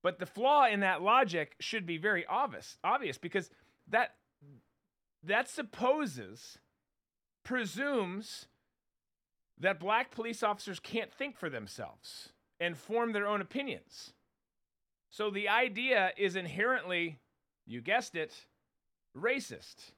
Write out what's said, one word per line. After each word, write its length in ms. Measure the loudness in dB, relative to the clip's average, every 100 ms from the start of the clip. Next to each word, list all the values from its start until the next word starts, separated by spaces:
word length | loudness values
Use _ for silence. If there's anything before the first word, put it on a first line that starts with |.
But 180 | -2 -2
the 60 | -10
flaw 400 | 0 6 8 8
in 160 | 6
that 200 | 2 2
logic 540 | 4 6 6 2 -2 -6
should 260 | -4 -4 -4
be 120 | -2
very 280 | 0 0 0
obvious, 520 | -2 -2 -4 -14 -6
obvious 340 | 0 0 0 -6
because 320 | -4 -4 -4 _ _ _ 0
that, 280 | 2 2 _ _ _ -20 -20 _ _ _ _ _ _
that 260 | 0 0 0
supposes, 1080 | -6 -8 0 4 4 2 -4 -12 -14 -18 -20 _ _ _ _ _ _ _ _
presumes 1040 | -4 -2 -2 -2 0 0 0 -4 -8 -14 -16 _ _ _ _ _ _ _ _ _ _ _
that 220 | 0 0
black 320 | 2 0 0
police 320 | -6 -6 -2
officers 360 | 0 -2 -6 -10
can't 320 | -4 -4 -4
think 260 | -6 -8 -6
for 120 | -6
themselves 840 | -6 -8 -10 -12 -12 -18 -18 -18 _ _ _
and 180 | -4 -4
form 360 | -2 0 2
their 140 | 0 0
own 120 | 0
opinions. 720 | -2 -4 -4 -8 _ -20 -20 _ _ _ _ _ _ _ _ _ _
So 200 | -6 -4
the 180 | -2 2
idea 640 | 4 4 0 2 4 4 2
is 180 | 0 0
inherently, 840 | -4 0 2 2 0 -2 -2 -6 _ _ _ _ -12
you 140 | -10
guessed 360 | 0 0 0 -6
it, 300 | -6 -10 -20 _ _ _ _ _ _ -4
racist. 720 | 0 0 -4 -14 -16 -20 -20